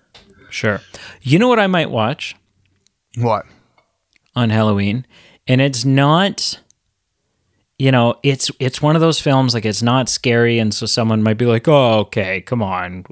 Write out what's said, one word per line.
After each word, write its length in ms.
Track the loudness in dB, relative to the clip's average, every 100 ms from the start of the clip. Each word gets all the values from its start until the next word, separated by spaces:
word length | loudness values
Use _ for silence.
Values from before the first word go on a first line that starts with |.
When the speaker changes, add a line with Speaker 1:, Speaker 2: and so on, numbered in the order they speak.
| _ -20 _ _ -14
Speaker 1:
Sure. 320 | -6 -4 -4 -8 -20 -20 -14
You 180 | 0 2
know 80 | 4
what 120 | 2
I 80 | 2
might 220 | 0 -2
watch? 460 | -2 -2 -4 -12 -16 _ _ _ _ _ _ _ -4
Speaker 2:
What? 280 | -2 -2 -4 _ _ _ _ _ _ _ _ -2
Speaker 1:
On 140 | 0
Halloween? 560 | 2 2 0 -2 -4 -8 _ -20 _ 0
And 140 | 2
it's 240 | 2 0 0
not, 760 | 2 2 2 0 -2 -8 -10 _ _ _ _ _ _ _ _ _ _ _ -2
you 120 | 2
know, 240 | 2 2 0
it's, 280 | -2 0 -4 -4
it's 220 | -6 -2
one 140 | 0 2
of 60 |
those 180 | 2 0
films, 320 | 0 2 2
like, 120 | 0 -2
it's 160 | -2
not 260 | 0 0 0
scary, 500 | -2 0 2 2 2
and 140 | 0
so 120 | -4 -4
someone 380 | -2 0 2
might 140 | 0 0
be 80 | 0
like, 220 | 0 4
"Oh, 320 | 4 4 2
okay, 420 | 0 -4 -4 -6
come 200 | -6 -4
on. 440 | -4 -4 -6 -10 -16